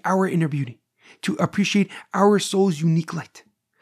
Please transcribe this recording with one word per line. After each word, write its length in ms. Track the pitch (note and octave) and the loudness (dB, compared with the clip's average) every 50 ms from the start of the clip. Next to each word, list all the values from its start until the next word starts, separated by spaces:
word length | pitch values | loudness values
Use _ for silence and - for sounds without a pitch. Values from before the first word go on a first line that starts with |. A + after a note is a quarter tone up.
| - | -2
our 200 | F3 F#3 F#3+ F#3+ | -2 0 0 0
inner 220 | F3+ - E3+ D#3+ C#3+ | 0 0 0 0 0
beauty, 320 | D3 C#3+ C3+ B2 A#2 _ _ _ _ _ _ - - - | -2 -4 -6 -6 -10 _ _ _ _ _ _ -20 -18 -8
to 120 | - - - | -6 -6 -2
appreciate 560 | - F#3 - - G3+ G3 - - G3+ F#3+ - - - - - - | -2 -2 -2 0 -2 -2 0 2 0 0 0 -4 -20 -16 -8 0
our 240 | F#3 G3 G#3 G#3 F#3+ | 2 4 4 4 4
soul's 420 | - - G3+ F#3+ G3 G3 D#3+ C#3+ | 0 0 0 2 2 2 2 0
unique 340 | E3 E3 D#3+ E3+ E3 - E3+ | 0 2 2 2 0 -2 -8
light, 300 | D#3 - - _ - _ _ _ _ _ _ _ _ | -10 -10 -12 _ -20 _ _ _ _ _ _ _ _